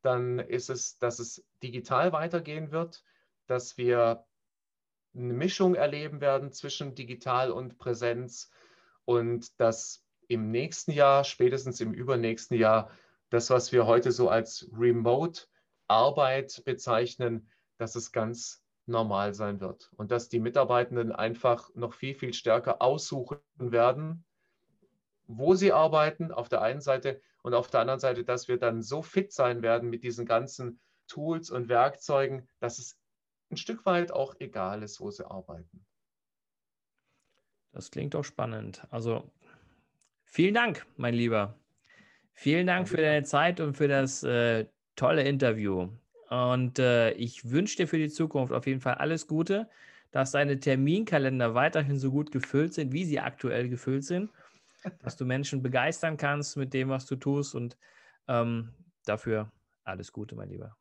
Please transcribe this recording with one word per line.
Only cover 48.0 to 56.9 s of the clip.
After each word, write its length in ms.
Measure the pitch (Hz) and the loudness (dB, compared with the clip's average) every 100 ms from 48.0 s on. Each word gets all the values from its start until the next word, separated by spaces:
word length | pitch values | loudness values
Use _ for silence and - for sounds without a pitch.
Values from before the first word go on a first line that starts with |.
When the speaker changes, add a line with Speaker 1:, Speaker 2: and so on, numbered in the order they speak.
| 151 | -2
Speaker 2:
Zukunft 440 | 151 160 143 127 | -2 -2 0 0
auf 140 | 123 135 | 0 -2
jeden 140 | 131 | -2
Fall 140 | 127 | -2
alles 320 | - 143 160 - | 0 0 -2 -2
Gute, 420 | 156 170 196 226 _ - - _ | -2 0 0 -2 _ -20 -20 _
dass 180 | 135 135 | -2 0
deine 300 | 143 143 139 | 2 2 2
Terminkalender 920 | 143 131 139 185 220 160 135 131 117 | 2 2 4 2 2 2 2 2 2
weiterhin 440 | 117 151 165 139 139 | 4 2 2 0 0
so 120 | 135 | 0
gut 200 | 135 147 | 0 -2
gefüllt 420 | 135 - 139 165 | -4 0 0 0
sind, 200 | 170 139 | -2 -4
wie 120 | 143 | -2
sie 160 | 180 135 | -2 -2
aktuell 480 | - - 123 117 123 | -4 -4 -2 -2 -2
gefüllt 360 | 123 - 135 | -4 -2 -4
sind, 260 | 139 175 214 _ - _ _ _ | -2 -4 -4 _ -20 _ _ _
Speaker 1:
<laughs> 180 | 185 - | -14 -10
Speaker 2:
dass 140 | 123 - | -12 -6
du 100 | 127 | -2
Menschen 360 | 127 143 139 | -2 -2 -4
begeistern 540 | 127 127 139 165 165 151 | 0 2 0 0 -4 -2
kannst 400 | 143 147 147 147 | -2 -2 -4 -6
mit 160 | 135 | -4
dem, 160 | 135 | -2
was 160 | 131 | -2